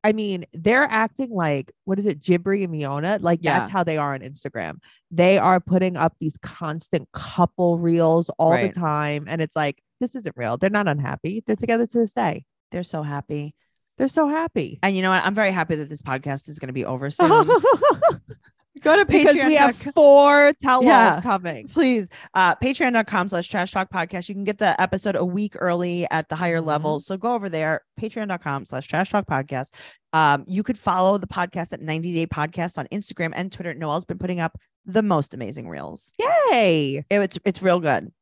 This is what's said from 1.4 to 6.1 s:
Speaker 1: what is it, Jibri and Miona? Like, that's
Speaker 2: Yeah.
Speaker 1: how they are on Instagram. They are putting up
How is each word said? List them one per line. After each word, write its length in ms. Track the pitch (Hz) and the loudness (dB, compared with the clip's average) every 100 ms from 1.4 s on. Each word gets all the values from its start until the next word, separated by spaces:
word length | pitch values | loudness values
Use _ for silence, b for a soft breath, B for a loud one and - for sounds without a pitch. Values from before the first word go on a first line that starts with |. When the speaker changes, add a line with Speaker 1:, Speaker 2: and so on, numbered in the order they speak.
| 160 139 - _ | 0 -2 -6 _
Speaker 1:
what 140 | - 190 | -6 -2
is 80 | 202 | -2
it, 140 | 151 | -4
Jibri 420 | - 175 185 196 | 0 0 2 -2
and 80 | 185 | -2
Miona? 460 | 156 143 139 170 208 | -6 -6 -4 -4 -2
Like, 180 | 170 170 | 0 0
that's 260 | 160 139 113 | 2 0 0
Speaker 2:
Yeah. 40 | |
Speaker 1:
how 120 | 190 | -2
they 120 | 170 156 | -2 -2
are 180 | 143 | -2
on 60 | 135 | -6
Instagram. 580 | 127 143 143 110 82 - b b _ | -10 -14 -12 -8 -10 -12 b b _
They 280 | 165 180 196 | 2 4 4
are 220 | 151 185 | 4 2
putting 360 | - 180 185 170 | 2 0 0 0
up 180 | 165 | -2